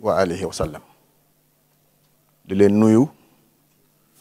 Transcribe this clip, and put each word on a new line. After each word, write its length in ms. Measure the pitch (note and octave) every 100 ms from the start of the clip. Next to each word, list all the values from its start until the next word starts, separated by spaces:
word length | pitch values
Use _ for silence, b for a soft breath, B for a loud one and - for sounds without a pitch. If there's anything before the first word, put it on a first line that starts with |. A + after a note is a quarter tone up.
wa 160 | G#2+ E2+
alihi 240 | F#2 F2
wa 80 | F2
sallam. 300 | - E2+ D2 - _ _ _ _ _ _ _ _ _ _ _ _ _ _ _
Di 100 | -
leen 220 | G2 G2+ G#2
nuyu, 320 | A2 A2 D3 - _ _ _ _ _ _ _ _ _ _